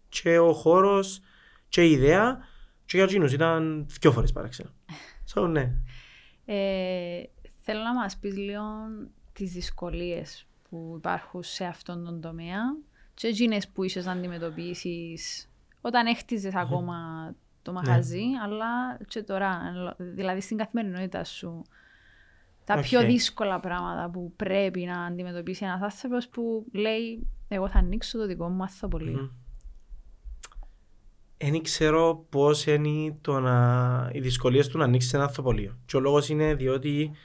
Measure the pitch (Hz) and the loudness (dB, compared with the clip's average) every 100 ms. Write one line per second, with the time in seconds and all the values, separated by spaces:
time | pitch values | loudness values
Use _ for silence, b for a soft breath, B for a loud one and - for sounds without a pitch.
0 | _ - 170 170 170 156 160 175 196 196 | _ -2 4 8 8 6 6 8 8 4
1 | 196 - b b b b _ - 170 143 | 2 -6 b b b b _ 6 8 8
2 | 135 180 233 254 b b b b - 185 | 8 6 4 0 b b b b -2 4
3 | 190 196 147 139 165 165 160 156 151 - | 4 4 4 4 2 2 0 -4 -8 4
4 | 156 123 113 - 117 - - - - B | 6 6 4 0 -4 -12 -16 -18 -20 B
5 | B B - 202 180 156 123 123 b b | B B -6 0 2 2 2 0 b b
6 | b b b b - 208 196 190 185 180 | b b b b -6 -2 0 0 -2 -4
7 | 175 175 - - - - - 214 226 247 | -4 -8 -12 -18 -20 -12 -6 -4 -2 -2
8 | 202 - 202 196 202 208 214 214 220 214 | -4 -6 -6 -6 -6 -6 -8 -10 -12 -12
9 | - - - - 190 180 - - 175 170 | -16 -18 -18 -10 -8 -6 -8 -6 -6 -6
10 | 175 170 156 - - _ _ 165 165 165 | -4 -6 -8 -14 -20 _ _ -14 -12 -8
11 | 170 180 - 180 170 - 180 170 - 175 | -6 -6 -6 -12 -10 -8 -8 -10 -12 -10
12 | 170 170 165 165 170 190 240 302 294 _ | -10 -10 -10 -12 -8 -4 -4 -6 -12 _
13 | _ - 226 214 240 208 - - 190 185 | _ -6 -2 0 2 0 -2 -4 -4 -4
14 | 180 180 180 170 165 160 175 175 180 170 | -6 -6 -6 -6 -8 -8 -8 -8 -8 -8
15 | 165 165 - - - _ _ _ 240 240 | -10 -12 -10 -12 -14 _ _ _ -2 2
16 | 233 233 - 226 190 185 175 180 175 170 | 2 0 -4 -6 -4 -4 -2 -2 -4 -8
17 | 165 160 160 - _ _ - 180 143 120 | -10 -10 -12 -14 _ _ -12 -4 2 2
18 | 123 175 233 269 208 214 226 240 254 247 | 2 -2 -4 -4 -4 -6 -4 -4 -6 -8
19 | - 226 214 190 196 180 175 180 180 - | -12 -10 -6 -2 -2 -2 -6 -8 -8 -10
20 | 180 175 190 185 190 214 214 233 208 180 | -12 -6 -4 -4 -4 -6 -4 -4 -4 -4
21 | 185 185 170 - 180 165 - b b b | -6 -6 -10 -10 -12 -12 -16 b b b
22 | b b b b b _ - 202 131 247 | b b b b b _ -4 -2 2 4
23 | 233 247 - - 208 180 180 175 175 175 | 6 4 2 -2 -2 -2 -4 -4 -4 -6
24 | 175 180 175 - 196 190 196 185 175 180 | -6 -8 -10 -6 -2 0 0 -2 -6 -6
25 | 175 175 180 175 175 185 196 180 208 202 | -6 -8 -8 -8 -8 -6 -6 -4 -6 -6
26 | 254 247 247 - 233 220 226 - 214 220 | -4 -4 -4 -6 -4 -4 -6 -4 -2 -2
27 | 233 226 - - - 196 190 - 180 208 | -4 -6 -6 -6 -6 -4 2 6 6 2
28 | - 226 208 170 170 185 190 - - 170 | -4 -4 -4 -4 -4 -4 -6 -6 -4 -4
29 | 156 127 135 - - - - - - - | -2 -4 -6 -10 -18 -16 -16 -18 -18 -18
30 | - - - - - - - - _ - | -18 -18 -16 -14 -14 -16 -16 -18 _ -20
31 | - - _ - 143 160 156 - 156 160 | -20 -20 _ -6 -2 -2 -2 2 4 6
32 | 165 160 - 139 143 151 156 151 151 151 | 4 2 -2 4 4 4 4 2 2 0
33 | 156 151 - 135 127 123 123 123 123 123 | -2 -4 -2 0 4 6 6 4 2 2
34 | 127 143 127 - 127 131 139 160 135 127 | -2 -2 -2 0 4 4 4 2 4 4
35 | 123 147 139 139 131 107 101 110 - 135 | 4 2 0 0 0 0 -2 -10 -2 0
36 | 135 147 147 151 156 143 131 131 147 147 | 4 4 4 2 2 2 0 0 0 0
37 | 151 151 | -2 -6